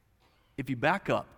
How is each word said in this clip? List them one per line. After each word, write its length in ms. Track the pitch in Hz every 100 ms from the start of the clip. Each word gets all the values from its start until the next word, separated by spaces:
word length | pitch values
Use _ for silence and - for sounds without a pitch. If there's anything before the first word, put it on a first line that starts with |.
| _ _ _ _ _ -
If 140 | 131
you 60 | 123
back 340 | 143 190 -
up 160 | 113 -